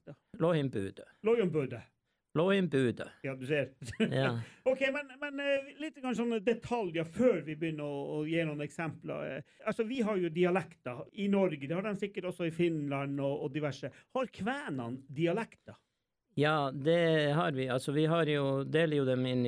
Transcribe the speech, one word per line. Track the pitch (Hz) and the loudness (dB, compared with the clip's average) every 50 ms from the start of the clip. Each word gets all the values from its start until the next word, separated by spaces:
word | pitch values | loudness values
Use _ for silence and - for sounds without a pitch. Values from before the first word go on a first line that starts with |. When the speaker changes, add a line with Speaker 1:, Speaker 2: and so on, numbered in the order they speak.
| _ - | _ -20
Speaker 1:
da? | - - _ _ - 139 | -20 -20 _ _ -4 0
Speaker 2:
Låhimbude. | 156 175 170 151 139 131 117 110 98 95 - - - - _ _ - | 2 2 4 2 2 0 -2 -2 -4 -4 -6 -12 -18 -20 _ _ 2
Speaker 1:
Låhimbude. | 214 233 240 202 175 139 156 135 - 123 110 - - _ _ _ _ _ _ _ _ _ | 2 4 4 2 2 0 0 -2 -2 -6 -10 -12 -16 _ _ _ _ _ _ _ _ _
Speaker 2:
Låhimbude. | 147 170 190 196 196 185 160 139 135 131 120 107 - 110 - - - - | 2 4 4 4 2 2 2 4 4 4 4 2 0 -6 -12 -12 -10 -8
Speaker 1:
Ja, | 135 135 | -8 -6
du | 131 127 | -6 -4
ser. | 127 151 143 131 - - _ 131 - - - | -2 0 0 0 -2 -6 _ -14 -14 -4 -2
Speaker 2:
Ja. | 220 - 135 131 135 131 117 117 117 - - | -2 0 2 2 2 2 0 -2 -6 -8 -14
Speaker 1:
<laughs> | - _ | -4 _
Ok, | 254 262 262 | 0 0 2
men, | 269 269 269 294 285 277 254 269 | 0 -2 -2 -4 -6 -8 -10 -10
men, | 294 294 277 277 | -8 -8 -6 -2
eh, | 285 285 277 277 269 285 277 277 302 | 0 2 0 0 0 -6 -10 -10 -10
litt | 311 - 285 | -10 -8 -6
grann | 254 254 240 | -4 -2 0
sånne | 190 240 240 233 220 | 0 2 2 0 2
detaljer | 185 240 226 233 - - 240 240 214 175 160 165 160 | 2 2 2 2 0 -2 -2 -2 -2 -2 -2 -2 -4
før | 165 - 208 247 254 208 165 139 | -4 0 4 6 6 6 4 0
vi | 151 156 151 | -4 -6 -4
begynner | 165 165 156 151 147 | -4 -4 -4 -4 -6
å, | 147 143 139 143 147 151 | -6 -6 -6 -6 -4 -4
å | 151 151 | -4 -2
gi | 156 160 165 165 | 0 0 0 0
noen | 160 151 151 147 | 0 -2 -4 -6
eksempler. | 147 - - 165 151 - - - 156 - 147 147 151 131 | -8 -6 -6 -6 -6 -6 -8 -8 -8 -6 -6 -6 -6 -8
Eh, | 147 - - _ _ - 214 | -8 -12 -14 _ _ -6 -4
altså, | - - 220 | -2 -2 -2
vi | 214 262 262 220 | -2 -2 -2 0
har | 208 214 | 0 0
jo | 185 175 170 156 | 0 0 0 2
dialekter | 175 180 175 180 190 - - - _ _ 123 120 139 - - - 214 | 2 4 4 4 2 0 -4 -10 _ _ -8 -8 -8 -10 -12 -6 -4
i | 196 202 | 0 2
Norge, | 196 196 190 175 151 139 135 | 4 4 4 2 0 -2 -4
det | 135 165 | -4 -4
har | 185 196 | -4 -2
de | 214 202 196 | -4 -4 -4
sikkert | 208 196 202 202 175 180 | -6 -6 -6 -6 -6 -6
også | 175 - 175 165 | -4 -2 -4 -2
i | 160 | 0
Finland | 165 175 170 165 156 143 139 139 139 139 139 139 139 | 2 2 2 2 0 -2 -2 -2 -2 -2 -2 -2 -2
og, | 139 139 139 - - | 0 -2 -2 -2 -4
og | 147 135 | -4 -4
diverse. | 151 151 143 127 - - 131 - - - _ _ | -2 -2 -4 -4 -6 -8 -12 -12 -14 -20 _ _
Har | 254 262 - - | -4 -4 -4 -6
kvenene | - 190 233 269 285 294 240 143 131 120 117 123 131 - - 135 | -6 -4 -4 -4 -4 -6 -6 -6 -4 -4 -6 -8 -8 -10 -10 -4
dialekter? | 135 165 165 180 226 220 - - _ _ - 104 - _ _ _ _ _ _ _ _ _ _ _ 139 | -2 0 0 0 0 -2 -6 -10 _ _ -20 -20 -20 _ _ _ _ _ _ _ _ _ _ _ 2
Speaker 2:
Ja, | 143 151 156 151 143 135 131 | 2 4 4 2 0 -2 -4
det | 147 135 160 165 175 170 165 160 156 147 143 143 | -2 0 2 4 4 4 4 4 4 4 4 2
har | 160 175 170 143 | 2 2 0 0
vi. | 131 131 127 | 0 -2 0
Altså, | 123 131 - - 139 | 0 -2 0 0 0
vi | 151 156 156 | 2 2 2
har | 165 170 160 151 | 4 2 2 2
jo, | 151 143 139 135 135 135 139 | 2 2 2 2 0 0 -2
deler | 135 139 156 170 160 151 143 135 | 0 2 2 4 4 4 2 4
jo | 127 | 4
dem | 127 127 127 127 | 2 2 2 2
inn | 127 127 123 | 2 2 2